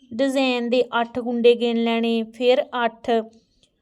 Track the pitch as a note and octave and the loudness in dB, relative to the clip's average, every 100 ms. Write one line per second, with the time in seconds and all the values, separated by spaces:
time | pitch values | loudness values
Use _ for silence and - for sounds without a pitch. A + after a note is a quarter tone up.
0 | C4 A3+ C4+ C4+ C4 B3 A#3+ B3 A#3+ A#3 | -10 -2 0 0 0 0 0 0 0 -2
1 | A#3 B3 A#3 A#3+ A#3 A#3 A#3+ A3+ A#3 A3+ | -4 -6 -4 2 4 4 2 0 0 0
2 | A3+ A#3 A3 A3+ B3 B3+ D4 B3 A#3 A3+ | 0 -2 -4 -2 2 2 0 -2 -4 -4
3 | - A3+ A3 - _ _ _ _ | -2 -2 -2 -12 _ _ _ _